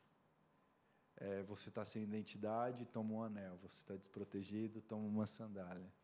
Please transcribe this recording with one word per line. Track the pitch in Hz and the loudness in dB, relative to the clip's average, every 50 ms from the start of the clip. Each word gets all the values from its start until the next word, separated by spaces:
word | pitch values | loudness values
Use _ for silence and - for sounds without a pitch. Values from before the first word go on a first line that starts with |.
| - - - - - - _ _ - - - - - - _ _ _ - - - _ _ - | -20 -20 -20 -20 -20 -20 _ _ -20 -20 -20 -20 -20 -20 _ _ _ -20 -20 -20 _ _ -8
É, | - - 101 98 98 98 | -4 0 0 2 0 0
você | 95 104 101 - 110 | -2 -2 -4 -4 -2
tá | - 113 104 | -2 -2 -2
sem | - - 113 107 | 0 0 0 0
identidade, | 104 107 107 104 - - 107 104 107 110 117 120 127 123 123 120 | 2 0 0 0 -2 -2 0 2 4 4 6 4 4 2 0 -4
toma | 120 - 117 110 110 110 | -4 -2 0 2 2 2
um | 110 113 | 2 0
anel. | 110 104 101 98 92 90 87 98 | 0 -2 -4 -4 -6 -8 -8 -10
Você | 95 - - - | -10 -10 -8 -6
tá | - 98 | -4 -4
desprotegido, | 95 - - - 101 101 - - 101 98 98 104 107 113 110 107 110 | -4 -4 -6 -4 -4 -4 0 0 0 0 2 2 2 2 2 0 -4
toma | 110 - 110 107 107 | -4 -2 -2 0 2
uma | 104 104 107 107 | 4 6 6 6
sandália. | 104 - - 113 107 101 98 90 87 92 92 92 101 - - | 4 2 -2 -4 -4 -4 -4 -4 -4 -4 -6 -8 -10 -12 -16